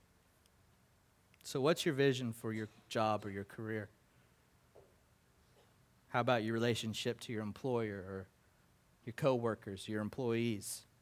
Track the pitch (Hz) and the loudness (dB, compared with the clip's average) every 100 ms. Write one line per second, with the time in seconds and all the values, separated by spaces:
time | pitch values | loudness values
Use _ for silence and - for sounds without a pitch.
0 | _ _ _ _ _ _ _ _ _ _ | _ _ _ _ _ _ _ _ _ _
1 | _ _ _ - - 143 139 170 180 135 | _ _ _ -18 -6 2 4 4 2 4
2 | 139 127 120 110 113 110 107 - - 117 | 4 4 -2 -4 -6 -4 -6 -10 -4 0
3 | 110 107 104 98 101 - 110 110 101 _ | 2 2 -2 -8 -8 -8 -6 -6 -6 _
4 | _ _ _ _ _ _ _ - - _ | _ _ _ _ _ _ _ -20 -20 _
5 | _ _ _ _ _ _ - _ _ _ | _ _ _ _ _ _ -20 _ _ _
6 | - 123 120 120 110 113 120 110 110 104 | -2 0 4 4 2 2 2 2 -2 -2
7 | 123 113 - 107 104 - 135 117 110 101 | -2 -4 -6 -6 -6 -4 -2 0 -2 -6
8 | 92 95 92 _ _ _ _ _ _ _ | -8 -10 -10 _ _ _ _ _ _ _
9 | - - 143 123 117 104 107 98 - 107 | -12 2 4 4 2 -2 -6 -8 -4 -2
10 | 104 - 123 117 120 101 - - - _ | -2 -2 0 2 2 -2 -6 -10 -14 _